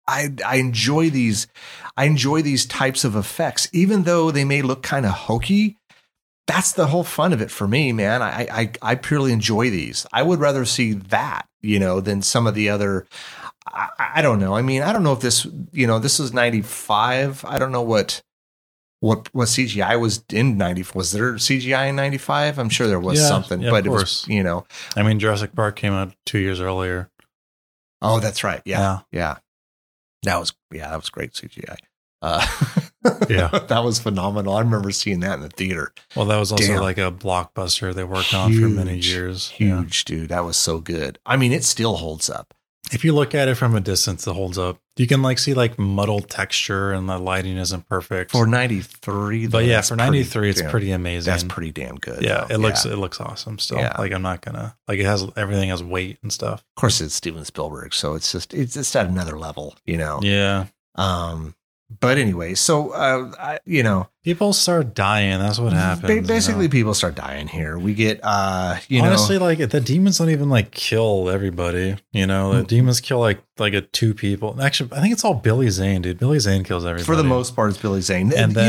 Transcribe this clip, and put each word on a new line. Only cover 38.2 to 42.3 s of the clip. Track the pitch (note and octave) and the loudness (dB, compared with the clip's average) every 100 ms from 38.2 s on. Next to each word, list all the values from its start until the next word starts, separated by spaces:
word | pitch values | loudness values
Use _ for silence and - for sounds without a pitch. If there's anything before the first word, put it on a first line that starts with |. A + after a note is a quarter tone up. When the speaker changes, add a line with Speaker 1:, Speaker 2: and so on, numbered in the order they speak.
| F#2 | 0
Speaker 2:
on | F#2+ A2 | 2 4
for | A2+ A2+ | 4 4
many | G2+ F#2 | 2 0
Speaker 1:
Huge. | F2+ F2+ | -2 -2
Speaker 2:
years. | F#2 F2+ F#2 - - | -2 -4 -6 -8 0
Yeah. | G#2 F2+ | 2 2
Speaker 1:
Huge, | E2 - | 0 -4
dude. | - D#2+ D#2+ | -4 -6 -4
That | F2 | -2
was | E2+ D#2+ | -2 -2
so | - E2 | 0 -2
good. | D#2+ E2 C#2+ - - | -4 -6 -6 -6 -2
I | C3+ | 2
mean, | B2 | 2
it | D3 | 2
still | A#2+ - A2+ F2 | 0 0 0 -2
holds | E2 D#2 - | -4 -6 -6